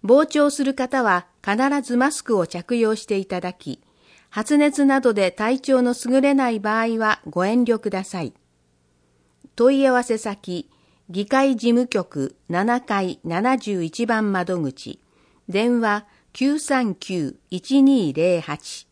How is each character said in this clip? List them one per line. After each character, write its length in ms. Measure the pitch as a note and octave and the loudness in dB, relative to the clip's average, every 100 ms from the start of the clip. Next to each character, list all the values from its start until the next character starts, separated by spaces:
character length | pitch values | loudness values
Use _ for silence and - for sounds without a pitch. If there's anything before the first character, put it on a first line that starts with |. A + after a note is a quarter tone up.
傍 240 | G3+ C4 D#4 | 6 6 6
聴 240 | D4 D4 | 2 2
す 120 | C#4+ | 2
る 120 | C4+ | -2
方 280 | C4+ B3+ C4+ | -2 -2 0
は 240 | A3+ F3+ - _ | 2 0 -2 _
必 120 | - G#3 C4+ C#4+ | -4 0 0 0
ず 140 | B3 A#3+ | -2 0
マ 140 | C4+ | 0
ス 120 | D4+ | -2
ク 160 | - G#3+ | -2 0
を 80 | E3 | 0
着 300 | F3 - A#3+ | -6 -4 0
用 180 | A3+ | 0
し 120 | A3 - | -2 -4
て 100 | G3 | -6
い 100 | F#3+ | -4
た 140 | F3+ | -6
だ 120 | F3+ | -8
き、 280 | F3 - - _ _ _ _ _ | -10 -12 -12 _ _ _ _ _
発 300 | - A3 D4 | -8 0 2
熱 260 | D4 C#4+ | 2 4
な 160 | C#4 C4+ | 2 4
ど 120 | B3+ | 2
で 200 | G#3 F#3+ | 2 -2
体 280 | - G#3+ C4 | -2 -2 -2
調 220 | - C4 | 2 2
の 120 | B3 A#3+ | 2 -2
優 160 | A#3+ C4 | 0 2
れ 140 | C#4 | 4
な 160 | C#4 B3+ | 2 0
い 100 | A3 | -2
場 200 | G#3 A3 | -2 -2
合 180 | A3+ A3+ | -2 -2
は 220 | A3 - - | -2 -2 -4
ご 180 | F3 F#3+ | -2 0
遠 180 | A#3+ | 2
慮 140 | A#3+ A3+ | 2 0
く 120 | A3 | -2
だ 140 | F#3 | -6
さ 180 | F#3+ F#3 | -8 -8
い。 100 | C#3+ _ _ _ _ _ _ _ _ _ _ _ - - | -10 _ _ _ _ _ _ _ _ _ _ _ -20 2
問 240 | A#3+ C#4 | 4 4
い 60 | C4+ | 4
合 80 | |
わ 80 | B3 | 2
せ 160 | B3 A3 | 0 -4
先、 520 | A3 G3 - F3 - _ _ _ _ | -4 -10 -10 -10 -10 _ _ _ _
議 180 | F3+ G#3 | -8 -2
会 300 | C4 C#4 B3 | 2 2 2
事 140 | A#3 | 2
務 180 | A#3+ B3 | 2 0
局 480 | G#3 F3 D3 C3+ - _ | -4 -4 -6 -6 -8 _
七 320 | F3 G#3+ A#3+ | -2 -2 -2
階 380 | B3 G3+ F#3 - | -2 -4 -4 -8
七 340 | E3 E3+ A#3 C4 | -6 -2 0 -2
十 240 | - F#3+ | -2 -4
一 240 | E3 - A#3 | -4 -4 -2
番 240 | A3 G#3+ | 0 0
窓 300 | G3 F3+ F3+ | -2 -2 -4
口、 400 | D3 - - - _ _ _ _ - | -4 -8 -16 -18 _ _ _ _ -6
電 320 | F#3+ A#3 A#3+ | -2 0 0
話 260 | A3+ G#3 G#3 _ _ | 0 -2 -6 _ _
九 260 | - C4+ D4+ | -2 -2 -2
三 360 | - C4 A#3 | -2 -2 -2
九 420 | F#3 - F3+ C#3+ - _ | -4 -6 -4 -4 -8 _
一 320 | F#3 - C4+ | -12 0 4
二 300 | C4+ C4+ E3+ | 6 4 0
零 280 | C#3 F3 F3 | 0 2 0
八。 460 | D3 D3 - - - | -2 -12 -12 -16 -18